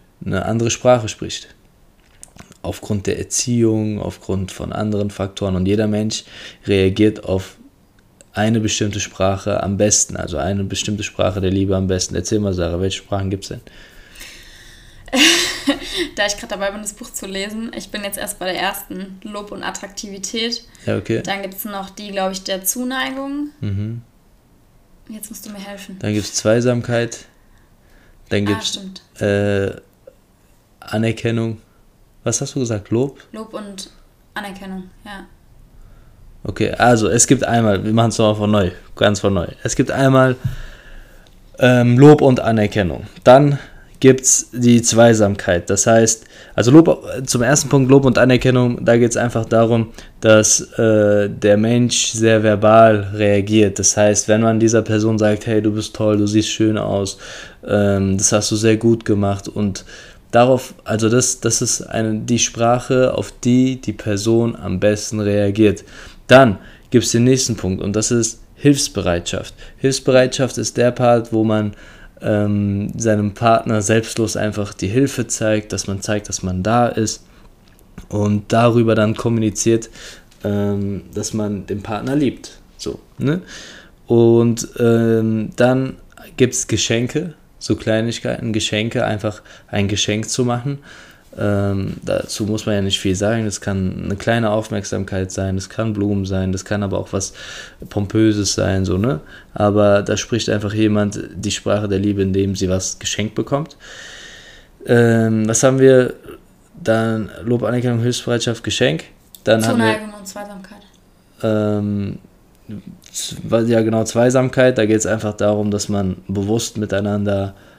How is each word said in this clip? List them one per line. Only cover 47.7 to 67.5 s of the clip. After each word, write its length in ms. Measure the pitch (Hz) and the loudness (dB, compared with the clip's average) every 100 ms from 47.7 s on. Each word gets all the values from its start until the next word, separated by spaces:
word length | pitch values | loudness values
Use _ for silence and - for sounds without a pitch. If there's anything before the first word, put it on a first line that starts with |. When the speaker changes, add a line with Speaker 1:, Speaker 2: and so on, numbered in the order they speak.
| 143 131 | 2 6
Speaker 1:
Lob 160 | 135 135 | 6 6
und 140 | 107 | 4
Anerkennung, 680 | 123 123 127 127 123 123 - | 4 4 4 2 2 0 2
da 100 | 120 | 4
geht's 220 | 120 - | 4 0
einfach 280 | 117 113 110 | -2 -2 0
darum, 420 | 113 113 117 113 - - - | 2 4 2 -2 -8 -20 0
dass, 400 | 113 107 107 - - - | 6 6 6 0 -2 0
äh, 500 | 113 107 104 104 104 | 4 4 4 4 0
der 280 | 113 104 104 | 0 2 4
Mensch 540 | 110 120 123 - - | 4 2 2 0 -2
sehr 320 | 110 113 110 | 0 4 4
verbal 640 | 107 104 107 110 113 104 98 107 | 4 4 6 8 8 6 0 -2
reagiert. 640 | 104 101 98 107 101 95 | 2 2 4 4 4 2
Das 180 | 98 107 | -2 2
heißt, 300 | 104 104 - | 2 2 2
wenn 140 | 110 | 2
man 180 | 113 113 | 2 4
dieser 240 | 113 113 | 4 2
Person 340 | 107 110 110 110 | 2 0 0 2
sagt, 300 | 107 104 117 | 2 0 0
"Hey, 160 | 107 | 0
du 80 | 107 | 0
bist 220 | 107 107 - | -2 -6 -2
toll, 220 | 107 104 | 0 2
du 100 | 104 | 2
siehst 220 | 107 107 | 0 0
schön 280 | - 110 107 | 0 0 0
aus, 400 | 101 101 98 - - - - - - | -2 -2 -4 -8 -16 -18 -20 -12 -2
ähm, 520 | 104 101 98 98 98 | 0 2 2 0 0
das 120 | 101 | 0
hast 200 | 104 - | 0 0
du 40 | 107 | 0
sehr 220 | 110 110 | 2 4
gut 260 | 113 113 | 2 2
gemacht", 440 | - 101 98 95 - | 0 0 0 -2 -6
und 360 | - 104 92 - - - - - | -4 -4 -4 -12 -20 -20 -20 0
darauf, 460 | 117 127 123 - - | 4 4 2 -2 -12
also 260 | - 110 110 | -6 0 2
das, 300 | 123 - - | 2 0 -2
das 240 | 117 - | -2 -2
ist 180 | 120 - | -2 -4
eine, 380 | - 113 110 110 | -6 -4 -2 -2
die 180 | 120 120 | -2 0
Sprache, 760 | - 113 117 123 - 127 127 - | 0 0 0 0 0 2 2 0
auf 180 | - - | -6 -4
die 380 | 120 127 131 127 | 2 4 2 -2
die 120 | 113 | -8
Person 600 | - 110 98 110 113 117 113 | -6 -4 -2 2 2 2 -2
am 240 | 95 92 | -6 0
besten 400 | 104 104 - 107 | 2 0 -4 -4
reagiert. 640 | 101 104 101 104 107 95 - - - - - | 0 0 0 4 4 2 -8 -20 -20 -6 6
Dann 320 | 127 123 95 - - - | 8 8 2 -8 -20 0
gibt's 220 | 120 - | 2 2
den 100 | 117 | 2
nächsten 320 | 123 131 - | 4 2 0